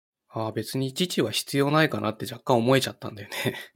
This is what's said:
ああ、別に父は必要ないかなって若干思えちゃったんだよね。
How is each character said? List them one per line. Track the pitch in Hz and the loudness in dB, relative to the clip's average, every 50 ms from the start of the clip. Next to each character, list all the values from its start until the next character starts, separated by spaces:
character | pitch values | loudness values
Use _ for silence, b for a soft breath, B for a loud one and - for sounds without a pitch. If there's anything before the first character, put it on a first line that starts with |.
| _ _ _ _ _ _ | _ _ _ _ _ _
あ | - 113 110 | -6 -6 -4
あ、 | 110 | -4
別 | 107 113 107 - - | -4 -6 -6 -4 -4
に | 135 131 131 131 | -4 -4 -4 -2
父 | - 180 180 - - | -2 -2 0 0 0
は | 135 104 | 0 0
必 | 107 - - - - | -2 -4 -4 -2 0
要 | 139 139 143 | 2 2 4
な | 151 156 160 | 4 4 4
い | 147 | 2
か | - 104 | 2 0
な | 104 107 | -2 -2
っ | 110 | -2
て | - 127 | -4 -8
若 | 113 123 120 - - 131 | -10 -10 -4 2 4 4
干 | |
思 | 117 113 127 135 | 4 6 6 4
え | 131 | 4
ち | - 107 | 4 0
ゃ | |
っ | 104 | -4
た | - - 110 | -8 -10 -12
ん | 107 | -10
だ | 101 98 | -12 -12
よ | - | -10
ね。 | - - - 123 - - - - - | -8 -4 -4 -4 -4 -4 -10 -16 -10